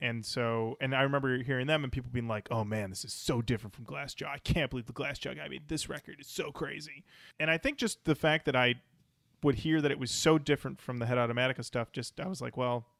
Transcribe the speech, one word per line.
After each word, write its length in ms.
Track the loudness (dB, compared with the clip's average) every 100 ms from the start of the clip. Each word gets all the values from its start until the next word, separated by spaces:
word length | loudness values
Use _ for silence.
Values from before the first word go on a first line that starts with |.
And 240 | -4 -2 -4
so, 500 | 0 0 0 -2 -2
and 120 | 0
I 100 | 2
remember 380 | 4 2 2 0
hearing 260 | 0 0 2
them 180 | 2 0
and 80 |
people 180 | -4 -2
being 160 | -2 -2
like, 220 | -4 -2
"Oh 140 | -2 0
man, 240 | -2 -4
this 160 | -6 -10
is 80 |
so 280 | -4 0 0
different 320 | 2 0 -2 -12
from 100 | -10
Glassjaw. 420 | -8 -8 -8 -8
I 120 | -6
can't 300 | 0 2 2
believe 180 | -2 -6
the 60 |
Glassjaw 440 | -6 -6 -6 -8 -8
guy 100 | -10
made 220 | -12 -6
this 180 | -6 -4
record. 300 | -8 -12 -18
It's 100 | -10
so 200 | -8 -6
crazy." 540 | -6 -6 -6 -12 -16 -20 -20 -16 -2
And 100 | 0
I 80 | 2
think 200 | 0 0
just 260 | -2 0
the 100 | 0
fact 300 | 4 4 4 4
that 120 | 4
I 180 | 4 4 -4 _ _ _ _ _
would 140 | 2 4
hear 240 | 2 4
that 80 | 2
it 80 | 0
was 140 | -2
so 260 | 2 6 6
different 440 | 4 0 0 -8
from 160 | -8 -4
the 80 | 0
Head 120 | 2
Automatica 460 | 2 2 2 0
stuff, 300 | -4 -4 -4
just, 260 | -6 -8 -8
I 80 | -8
was 140 | -6
like, 160 | -6 -2
"Well, 280 | 0 0 -4